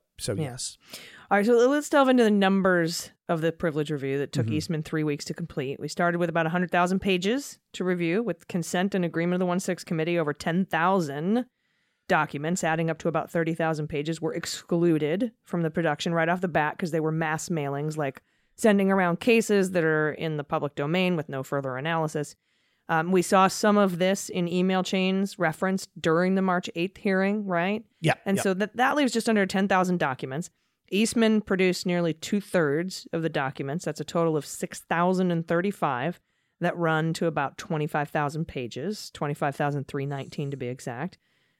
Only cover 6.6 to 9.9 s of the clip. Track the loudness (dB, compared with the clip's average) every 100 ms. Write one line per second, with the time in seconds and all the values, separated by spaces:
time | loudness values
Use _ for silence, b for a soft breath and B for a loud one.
6.6 | 0 2 2 2 0 0 0 -2 -4 -16
7.6 | _ -6 -2 0 0 0 -2 -6 -6 -6
8.6 | -2 -2 0 0 -2 0 0 0 0 -2
9.6 | -2 -6 -4